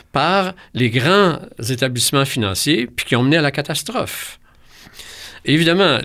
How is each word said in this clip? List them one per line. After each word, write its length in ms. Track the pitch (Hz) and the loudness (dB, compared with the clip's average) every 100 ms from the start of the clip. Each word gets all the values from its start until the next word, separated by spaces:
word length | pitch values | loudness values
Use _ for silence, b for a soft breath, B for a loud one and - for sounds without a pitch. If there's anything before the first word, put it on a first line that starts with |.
| - | -4
par 420 | 135 156 196 185 185 B | 0 2 2 0 -6 B
les 160 | - 123 | -2 0
grands 500 | 120 131 196 277 151 - - 113 | 2 2 4 4 2 -8 -10 -6
établissements 580 | 127 131 120 - 143 135 | -2 -2 0 0 0 0
financiers 640 | - 104 95 143 160 - | 0 -2 -2 0 0 -2
puis 180 | - - | -6 -2
qui 100 | 120 | 2
ont 80 | |
mené 140 | 127 160 | 4 4
à 40 | |
la 100 | 147 | 2
catastrophe. 880 | 143 143 147 - 233 - - - - B B B B B B B B B B - | -2 -4 -6 -6 -6 -6 -8 -12 -16 B B B B B B B B B B 0
Évidemment, 520 | 151 165 175 185 120 | 2 4 4 4 2